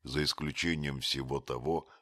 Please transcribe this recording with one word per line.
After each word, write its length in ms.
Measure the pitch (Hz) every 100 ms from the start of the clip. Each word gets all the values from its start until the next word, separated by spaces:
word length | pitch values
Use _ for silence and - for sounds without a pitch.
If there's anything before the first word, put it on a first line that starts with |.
за 180 | - 69
исключением 760 | 73 - 76 - 85 78 73 67
всего 400 | - 69 64 69
того, 480 | - 62 67 80 - -